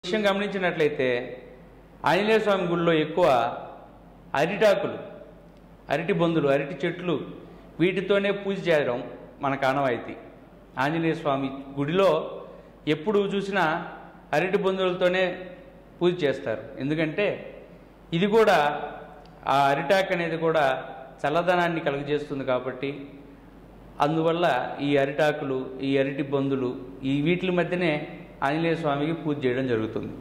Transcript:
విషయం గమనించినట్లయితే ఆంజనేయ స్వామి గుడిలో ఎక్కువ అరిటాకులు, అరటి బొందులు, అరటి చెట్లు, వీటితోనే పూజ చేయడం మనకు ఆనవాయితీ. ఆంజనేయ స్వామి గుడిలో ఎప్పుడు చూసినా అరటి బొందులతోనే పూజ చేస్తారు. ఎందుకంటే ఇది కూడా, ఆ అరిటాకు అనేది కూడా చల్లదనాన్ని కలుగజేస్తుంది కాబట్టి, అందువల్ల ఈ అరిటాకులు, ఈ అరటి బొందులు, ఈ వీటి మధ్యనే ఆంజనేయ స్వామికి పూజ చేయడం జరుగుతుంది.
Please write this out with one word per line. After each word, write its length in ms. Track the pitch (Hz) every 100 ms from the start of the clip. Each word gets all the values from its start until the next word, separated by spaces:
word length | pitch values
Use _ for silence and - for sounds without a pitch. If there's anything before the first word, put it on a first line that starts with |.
| -
విషయం 240 | 214 202
గమనించినట్లయితే 1080 | 196 202 190 180 160 151 147 127 120 127 - - - - - - - 135
ఆంజనేయ 340 | 170 208 220
స్వామి 240 | 214 190 175
గుడిలో 260 | 170 170
ఎక్కువ 640 | 160 156 156 170 123 117 - - - - - - - - 135
అరిటాకులు, 640 | 165 202 214 190 135 - - - - - - - - - -
అరటి 240 | 143 165
బొందులు, 340 | 170 170 160 143
అరటి 400 | 139 147 160 175
చెట్లు, 400 | 165 180 139 - - - - - -
వీటితోనే 520 | 175 185 190 202 202
పూజ 380 | 202 196 190 165
చేయడం 340 | 156 135 120 - - - -
మనకు 240 | 135 135 131
ఆనవాయితీ. 480 | 139 135 117 - - - - - - - 127
ఆంజనేయ 340 | 139 165 165
స్వామి 380 | 156 151 139 135 - - 139
గుడిలో 600 | 143 185 190 156 - - - - - - -
ఎప్పుడు 320 | 151 156 208
చూసినా 680 | 196 196 196 196 160 170 170 - - - -
అరటి 240 | 147 185 190
బొందులతోనే 920 | 185 190 185 180 180 185 180 - - - - - - -
పూజ 220 | 175 175
చేస్తారు. 380 | 143 127 120 110 - -
ఎందుకంటే 760 | 135 156 156 175 202 123 - - - - - - -
ఇది 140 | 170 202
కూడా, 540 | 220 208 175 147 147 - - - - - - -
ఆ 100 | 135
అరిటాకు 560 | 139 147 165 190 190
అనేది 240 | 175 170 160
కూడా 480 | 165 160 135 131 - - - - 143
చల్లదనాన్ని 520 | 156 175 180 170 165
కలుగజేస్తుంది 680 | 151 139 143 147 143 139 127
కాబట్టి, 640 | 123 127 123 139 143 - - - - - - - - - -
అందువల్ల 800 | 147 160 160 165 175 127 131 -
ఈ 160 | 143 143
అరిటాకులు, 720 | 139 147 151 147 139 131 127 131
ఈ 160 | 135 135
అరటి 260 | 139 143
బొందులు, 520 | 143 143 135 135 123 127 - -
ఈ 180 | 135 143
వీటి 300 | 151 175 185
మధ్యనే 680 | 175 170 180 175 147 151 - - -
ఆంజనేయ 320 | 139 156 165 160
స్వామికి 380 | 156 143 151
పూజ 320 | 160 160 143 123
చేయడం 220 | 123 135
జరుగుతుంది. 460 | 113 110 107 107 -